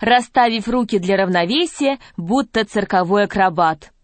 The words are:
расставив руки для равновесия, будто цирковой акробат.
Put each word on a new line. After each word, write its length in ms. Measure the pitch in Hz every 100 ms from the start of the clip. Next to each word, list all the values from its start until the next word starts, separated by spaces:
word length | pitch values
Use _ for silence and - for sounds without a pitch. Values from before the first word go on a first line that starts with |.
расставив 680 | 220 247 240 262 240 226 220
руки 300 | 247 233 202
для 180 | 180 190
равновесия, 800 | 185 180 170 285 349 - 277 277 - -
будто 480 | 170 262 240 220
цирковой 600 | 214 208 196 185 175 202
акробат. 680 | 196 202 185 160 160 160 - _